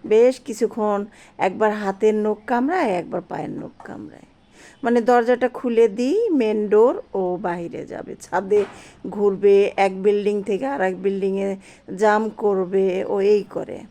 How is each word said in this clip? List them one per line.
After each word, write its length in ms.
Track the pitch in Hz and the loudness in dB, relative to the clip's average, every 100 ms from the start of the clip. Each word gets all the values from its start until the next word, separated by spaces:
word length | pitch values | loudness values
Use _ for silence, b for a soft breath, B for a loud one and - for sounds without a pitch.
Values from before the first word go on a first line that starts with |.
বেশ 300 | - 214 247 262 | 4 4 4 2
কিছুক্ষণ 580 | - 214 220 - 208 202 208 B B B | -10 -4 -4 -2 -2 -2 -6 B B B
একবার 320 | 190 185 220 | -4 2 0
হাতের 420 | 214 202 196 214 | 0 -6 0 0
নখ 240 | 214 214 208 - | 2 -2 -4 -2
কামড়ায়, 460 | 240 269 370 269 | -2 0 0 0
একবার 300 | 180 - - - | -2 -4 -8 -8
পায়ের 240 | 156 156 151 | -10 -8 -10
নখ 140 | - _ | -12 _
কামড়ায়। 440 | - - - - - _ _ B B B | -18 -16 -16 -18 -20 _ _ B B B
মানে, 160 | 233 240 | 0 2
দরজাটা 480 | 233 240 233 247 247 | 4 4 4 0 0
খুলে 380 | - 247 226 233 | -2 -2 4 2
দিই, 300 | 196 254 392 466 | 2 -2 0 2
মেন 280 | 302 220 214 214 | 2 2 0 2
ডোর, 260 | 208 240 370 - | 4 4 2 -6
ও 100 | 196 185 180 | -4 -2 -2
বাইরে 460 | 196 175 170 - - | -4 -6 -8 -10 -12
যাবে, 260 | - - - | -12 -12 -16
ছাদে 440 | - 180 196 208 196 B B B 226 | -6 -4 0 0 0 B B B -10
ঘুরবে, 460 | 196 202 190 202 196 202 - | -2 -2 2 6 6 4 2
এক 160 | 196 190 | 0 2
বিল্ডিং 340 | 196 208 202 208 | 0 2 0 -2
থেকে 240 | 196 190 269 | -4 -4 -4
আর 140 | 277 | -2
এক 160 | 185 185 | -2 -2
বিল্ডিংয়ে 480 | 190 196 196 196 196 190 B B - 190 | -4 -2 -2 -2 -4 -6 B B -14 0
জাম্প 300 | 214 214 220 214 | 2 2 0 -2
করবে, 500 | 208 190 180 196 190 185 | 0 0 0 0 0 0
ও 100 | - 202 | -2 0
এই 220 | 196 208 | 2 2
করে। 340 | 196 - - 95 - | 0 -10 -10 -12 -16